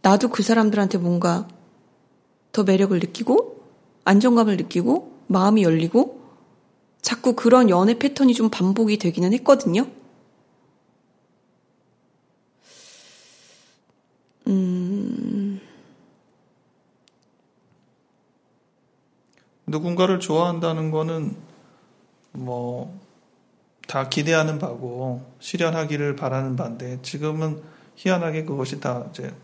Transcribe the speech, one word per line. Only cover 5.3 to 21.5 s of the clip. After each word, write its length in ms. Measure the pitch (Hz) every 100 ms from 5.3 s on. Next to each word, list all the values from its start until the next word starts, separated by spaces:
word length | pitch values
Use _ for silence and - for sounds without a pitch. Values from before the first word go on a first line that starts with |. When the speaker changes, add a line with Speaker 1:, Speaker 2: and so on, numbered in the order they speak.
| 185 196 214
Speaker 1:
열리고 580 | 175 160 165 226 - - - _ _ _ _ _ _ _
자꾸 340 | - 226 254
그런 360 | 240 226 254 233
연애 280 | 180 196 233
패턴이 360 | 277 277 269
좀 160 | 233 220
반복이 480 | - 185 202 220 208
되기는 340 | 180 170 180
했거든요. 520 | 240 269 269 180 180 277 - - _ _ _ _ _ _ _ _ _ _ _ _ _ _ _ _ _ _ _ _ _ _ _ _ _ _ - - - - - - - - _ _ _ _ _ _ _ _ _ -
음. 1120 | 190 185 180 180 202 - - - 208 202 196 - - _ _ _ _ _ _ _ _ _ _ _ _ _ _ _ _ _ _ _ _ _ _ _ _ _ _ _ _ _ _ _ _ _ _ _ _ _ _ -
Speaker 2:
누군가를 540 | 151 175 175 185 185
좋아한다는 680 | - 156 175 165 170 160 156
거는 460 | 156 160 160 151 - -